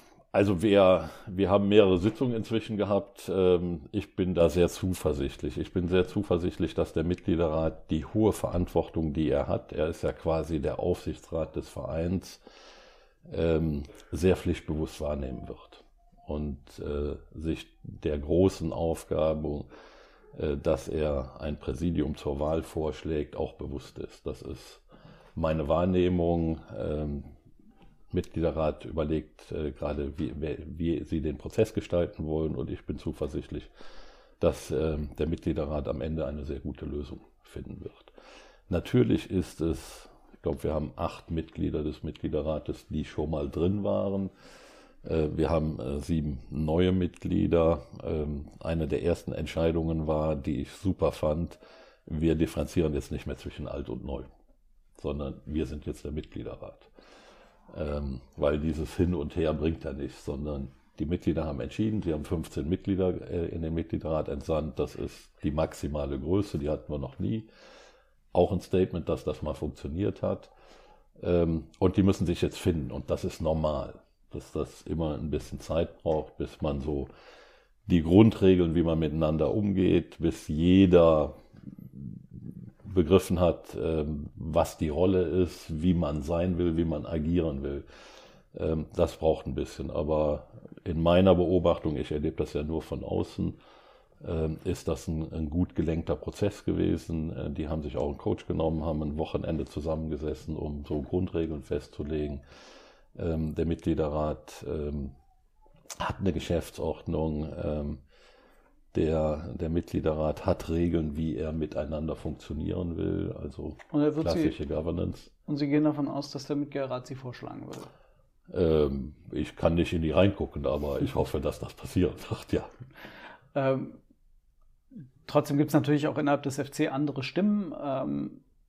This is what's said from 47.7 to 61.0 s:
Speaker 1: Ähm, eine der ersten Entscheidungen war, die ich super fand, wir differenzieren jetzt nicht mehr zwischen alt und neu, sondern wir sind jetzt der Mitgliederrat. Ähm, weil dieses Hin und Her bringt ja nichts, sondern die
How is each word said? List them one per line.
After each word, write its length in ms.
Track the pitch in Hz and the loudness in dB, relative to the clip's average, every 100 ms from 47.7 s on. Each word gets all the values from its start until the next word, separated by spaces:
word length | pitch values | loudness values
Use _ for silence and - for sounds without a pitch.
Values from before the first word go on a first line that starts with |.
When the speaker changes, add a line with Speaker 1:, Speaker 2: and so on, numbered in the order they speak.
| 82 - - | 4 -2 -10
Speaker 1:
Ähm, 460 | - 80 76 73 71 - | -4 -4 -2 -6 -8 -8
eine 300 | - 82 73 | -4 -2 0
der 140 | - | 0
ersten 300 | 85 82 - | 0 0 -2
Entscheidungen 760 | - 78 82 82 82 80 80 78 | -6 -4 0 2 2 0 0 0
war, 280 | 78 78 | 0 0
die 280 | 73 76 73 | -2 -2 -4
ich 100 | 69 | -4
super 400 | - 98 87 78 | -4 -2 2 0
fand, 460 | - 78 78 82 - - - - _ - | 2 0 0 -4 -8 -20 -20 -20 _ -8
wir 300 | 78 80 78 | 0 2 4
differenzieren 580 | 80 - 73 - 78 | 2 0 -2 2 2
jetzt 180 | 71 - | 0 -4
nicht 140 | 73 69 | -8 -8
mehr 100 | 65 | -10
zwischen 320 | - - - | -10 -10 -8
alt 220 | 71 67 | -8 -8
und 120 | 58 | -8
neu, 200 | 69 67 65 - _ _ _ _ _ - | -8 -8 -10 -18 _ _ _ _ _ -10
sondern 440 | 76 71 69 67 | -6 -4 -6 -8
wir 220 | - 76 67 | -6 -4 -4
sind 180 | 73 | -6
jetzt 200 | 73 - | -8 -8
der 80 | - | -8
Mitgliederrat. 760 | 78 - - - - - - - - - - - - - _ - - | -8 -8 -10 -12 -12 -14 -18 -20 -20 -20 -20 -20 -20 -20 _ -16 -8
Ähm, 440 | 76 73 71 62 - - | -6 -4 -4 -8 -10 -2
weil 220 | 73 76 | 0 2
dieses 380 | 80 76 76 - | 0 -2 -2 0
Hin 180 | 87 | 2
und 220 | 85 76 90 | 2 -2 0
Her 160 | 78 | 0
bringt 320 | 76 78 80 | 2 0 -2
ja 80 | 80 | -6
nichts, 320 | 69 65 - | -8 -8 -8
sondern 440 | - 69 76 71 65 - _ | -8 -6 -6 -6 -8 -14 _
die 80 | - | -6